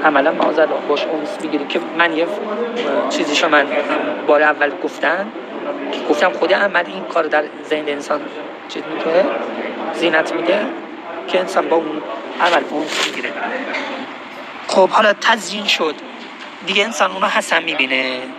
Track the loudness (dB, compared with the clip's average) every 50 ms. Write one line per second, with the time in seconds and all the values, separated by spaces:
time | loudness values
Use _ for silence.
0 | 2 4 4 6 4 4 2 2 2 2 4 4 4 4 2 -2 0 0 0 0
1 | 0 -2 -2 -4 -4 -4 -6 -6 -6 -2 -2 -2 -2 0 -2 -4 -2 -4 0 0
2 | 2 2 4 2 0 0 0 -4 -4 -4 -4 -2 -4 -4 -2 -2 -2 0 0 0
3 | 0 0 0 0 0 2 2 2 4 6 6 4 4 4 2 0 0 0 0 0
4 | 0 -2 -4 -4 2 4 6 6 6 4 4 4 2 0 0 -2 -6 -6 -4 0
5 | 0 0 0 0 -2 -4 -6 -10 -12 -10 -10 -8 -6 -6 -6 -6 -6 -6 -6 -6
6 | 2 2 4 4 4 2 4 2 2 4 4 4 4 2 2 2 0 0 -4 -8
7 | -8 -2 0 0 0 2 2 0 0 0 -6 -12 -4 -2 -2 -2 0 -2 -4 -4
8 | -2 -2 -4 -4 -4 -6 -10 -10 -10 -10 -12 -12 -12 -10 -10 -8 -8 -6 -6 -4
9 | -2 2 4 4 4 4 2 -2 -4 -4 -6 -6 -6 -6 -6 -6 -6 -6 -4 0
10 | 0 2 4 4 2 2 0 -2 2 2 2 2 2 -2 -4 -8 -10 -12 -12 -14
11 | -12 -10 -10 -10 -8 0 0 0 0 2 0 0 2 4 2 2 2 0 -4 -6
12 | -6 -6 -8 -8 -8 -10 -2 0 2 4 4 4 2 0 -2 -4 -2 -2 -2 -2
13 | -2 -2 -4 -4 -6 -6 -6 -4 -6 -4 -4 -6 -6 -4 -4 -4 -4 -6 -6 -8
14 | -10 -10 -12 -14 -14 -14 -14 -14 -14 -14 -12 -12 -6 2 6 6 6 6 6 6
15 | 6 6 4 4 4 2 2 2 2 -6 -6 -4 0 0 0 2 2 -2 -2 -4
16 | -10 -14 -14 -14 -14 -14 -14 -14 -14 -14 -14 -12 -6 -2 0 2 2 0 2 0
17 | 0 0 2 0 -2 0 2 0 0 2 0 0 0 0 -2 -2 -2 0 0 0
18 | 0 0 -2 -4 -6 -10 -10